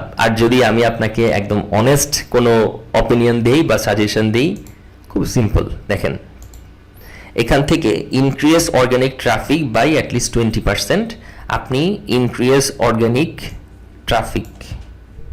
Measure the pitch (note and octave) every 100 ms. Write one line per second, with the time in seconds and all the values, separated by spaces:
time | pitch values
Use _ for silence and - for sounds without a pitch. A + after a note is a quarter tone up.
0 | - - A#2 A2 A#2 B2+ A2+ A2+ A#2 -
1 | A2 A#2 A#2 F#2+ G2+ G#2 - G#2 A#2+ C#3
2 | - - - B2 A#2+ A2+ G#2 - - -
3 | A2+ A#2+ A#2+ A#2 A2+ C#3+ C#3+ A2 A2+ G#2
4 | G#2 A2 A2 A2 D#3 G#3 - - - -
5 | - G3+ - B2+ G#2+ - - - - G2
6 | E2+ - - - - - - - - -
7 | - - - - A#2 D3 D3 D#3+ A2 G#2
8 | - B2+ C#3 C3+ D3 E3 E3 C3 B2 B2
9 | C3 - B2 A#2 - D3+ C#3 A2 C#3+ D3
10 | - A#2+ - - A2+ G#2 - G#2 - E3+
11 | A3+ - - - - A2+ - C3 E3+ G3+
12 | - B2 B2 - B2 C#3 C3+ - A#2 A2+
13 | A2+ A#2+ E3 - - - - - - -
14 | - A2+ - G#2+ - - - - - -
15 | - - -